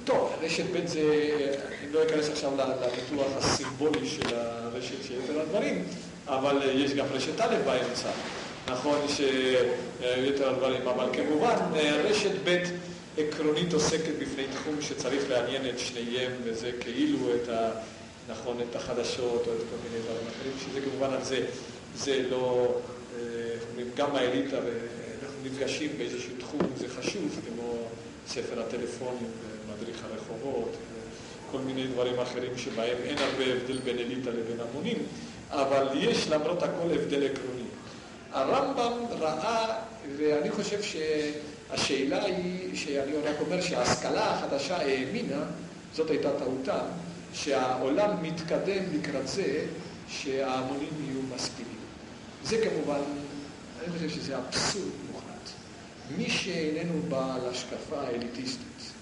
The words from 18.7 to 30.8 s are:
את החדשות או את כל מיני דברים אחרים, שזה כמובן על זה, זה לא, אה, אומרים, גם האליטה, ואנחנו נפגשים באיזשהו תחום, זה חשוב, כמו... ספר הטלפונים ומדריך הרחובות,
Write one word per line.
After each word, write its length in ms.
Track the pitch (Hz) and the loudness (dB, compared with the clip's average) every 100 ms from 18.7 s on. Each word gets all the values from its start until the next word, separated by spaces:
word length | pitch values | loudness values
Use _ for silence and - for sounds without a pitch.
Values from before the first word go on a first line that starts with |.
את 60 | 139 | -4
החדשות 680 | 135 120 117 - 123 117 117 | -2 0 0 0 2 2 2
או 60 | |
את 60 | 113 113 | 0 -2
כל 60 | 120 | -4
מיני 200 | 120 117 | -4 -4
דברים 220 | 113 113 113 | -2 -4 -4
אחרים, 240 | - 110 95 | -4 -6 -6
שזה 220 | - 139 | -4 -2
כמובן 320 | 135 135 135 | -2 0 0
על 100 | 131 | 0
זה, 160 | - 131 - - - - - - | 0 0 0 -4 -10 -12 -12 -6
זה 260 | 139 131 123 | 0 2 2
לא, 440 | 127 127 123 123 123 - - 117 120 | 2 4 4 4 2 -2 -10 -8 -6
אה, 40 | 120 117 117 117 - | -6 -4 -4 -4 -6
אומרים, 160 | 120 120 131 | -6 -4 0
גם 200 | 143 139 | 2 4
האליטה, 400 | 123 - - 127 | 4 2 2 0
ואנחנו 840 | 120 117 113 - - - - 131 | 0 -2 -4 -8 -8 -8 -8 -8
נפגשים 460 | 131 131 127 - 147 120 | -6 -2 -2 0 -2 -2
באיזשהו 320 | 120 123 - - | -2 -4 -6 -8
תחום, 220 | - 151 175 123 | -6 0 0 0
זה 120 | 123 | -6
חשוב, 520 | 131 - 208 98 - 117 | -2 -2 -2 -2 -4 -6
כמו... 360 | 117 120 117 113 - - - - | -6 -4 -4 -4 -8 -12 -14 -8
ספר 320 | 127 113 120 | -6 -4 -4
הטלפונים 680 | 107 120 117 - 127 123 113 110 | -4 -2 -4 -4 -4 -4 -6 -6
ומדריך 640 | 110 110 110 107 117 113 | -8 -10 -8 -6 -6 -6
הרחובות, 720 | 110 104 - 117 139 123 107 - | -8 -8 -6 -6 -2 -2 -2 -6